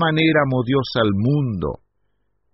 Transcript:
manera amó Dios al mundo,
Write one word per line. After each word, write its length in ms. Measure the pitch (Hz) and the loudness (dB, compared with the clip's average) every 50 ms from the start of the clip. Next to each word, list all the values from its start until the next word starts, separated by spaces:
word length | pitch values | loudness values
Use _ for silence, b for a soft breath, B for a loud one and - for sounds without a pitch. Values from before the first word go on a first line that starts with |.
manera 480 | 170 160 156 156 160 160 151 151 143 139 | 0 0 0 2 2 2 2 2 2 2
amó 160 | 127 127 120 | 0 -2 0
Dios 240 | 117 135 135 123 - - | 0 0 -2 -2 -2 -2
al 160 | 127 113 104 98 | 0 0 2 0
mundo, 720 | 98 107 131 147 147 139 123 104 90 78 69 - - _ _ _ _ _ _ _ _ _ _ _ _ _ _ | 0 0 0 0 0 0 -2 -4 -4 -4 -6 -6 -8 _ _ _ _ _ _ _ _ _ _ _ _ _ _